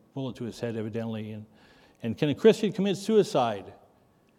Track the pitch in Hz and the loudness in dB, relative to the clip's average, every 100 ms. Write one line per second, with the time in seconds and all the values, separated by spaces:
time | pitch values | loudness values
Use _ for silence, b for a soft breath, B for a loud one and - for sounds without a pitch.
0 | _ 139 131 - 117 - 120 113 110 113 | _ -10 -8 -8 -10 -8 -6 -6 -6 -6
1 | 113 110 107 107 107 b b b b b | -6 -8 -10 -12 -16 b b b b b
2 | 117 107 151 - 220 - 208 175 196 185 | -6 0 0 6 6 6 2 0 -2 -2
3 | - 220 175 151 117 104 92 - _ _ | 2 4 4 2 0 -2 -10 -20 _ _
4 | _ _ _ | _ _ _